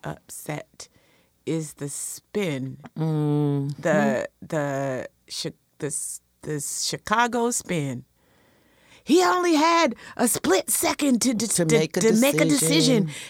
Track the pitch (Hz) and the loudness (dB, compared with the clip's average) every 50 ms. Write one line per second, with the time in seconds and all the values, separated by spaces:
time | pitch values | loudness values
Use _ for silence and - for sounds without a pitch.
0 | - 147 151 - _ - - - - - 151 151 - _ _ - - - _ _ | -12 -12 -12 -12 _ -18 -18 -14 -12 -10 -10 -10 -12 _ _ -20 -20 -20 _ _
1 | _ _ _ _ _ _ _ _ _ - 156 165 156 147 - - 147 143 - - | _ _ _ _ _ _ _ _ _ -6 -4 -4 -6 -8 -10 -12 -10 -10 -10 -10
2 | - - - - - _ - 208 202 175 143 131 127 135 131 135 - - - - | -10 -10 -12 -14 -14 _ -6 -4 -4 -2 -4 -4 -6 -8 -10 -14 -18 -12 -8 -4
3 | 156 160 156 151 151 147 147 147 147 143 143 143 139 139 143 - 147 175 151 151 | -2 -2 0 0 0 2 2 2 2 0 0 0 -2 -4 -6 -4 -2 0 2 2
4 | 143 - - - - - _ _ - - 170 156 143 143 135 135 139 135 131 127 | 2 2 0 -2 -4 -6 _ _ -12 -6 -4 -4 -4 -4 -4 -4 -4 -4 -6 -6
5 | - - _ _ _ - - - - 160 - _ _ _ _ - - 139 143 - | -8 -10 _ _ _ -14 -10 -10 -10 -10 -10 _ _ _ _ -10 -8 -6 -6 -6
6 | - - - - _ _ _ _ - 156 151 147 143 - - - - - - 143 | -8 -10 -12 -14 _ _ _ _ -10 -8 -8 -6 -6 -6 -6 -6 -6 -6 -6 -6
7 | - - 214 226 240 240 226 240 233 240 - - - - 180 165 143 139 127 127 | -4 -2 0 2 2 2 0 0 0 0 -2 -4 -4 -4 -4 -2 -2 -4 -6 -8
8 | 131 _ _ _ _ _ _ _ _ _ _ _ _ _ _ _ _ _ - - | -10 _ _ _ _ _ _ _ _ _ _ _ _ _ _ _ _ _ -20 -10
9 | _ - 262 359 359 359 359 359 359 349 330 294 302 330 339 339 330 277 220 - | _ 2 4 4 4 4 2 2 2 2 4 4 4 4 4 4 2 2 0 -4
10 | - - - - 247 233 - - - - 220 - - - - - - 330 294 - | -12 -12 -4 -2 0 0 0 0 2 2 2 2 2 0 -2 0 0 0 0 0
11 | 302 285 254 220 - 247 262 202 233 208 - - 175 160 156 156 160 156 - - | 2 2 2 2 2 0 0 0 -2 -2 0 0 2 4 4 4 2 2 0 2
12 | - 226 214 220 247 277 294 311 302 - 294 269 - - 285 320 269 254 254 220 | 4 4 4 4 4 4 4 4 4 4 4 2 2 2 4 4 4 4 4 4
13 | 190 156 143 - - - | 2 0 -4 -10 -14 -16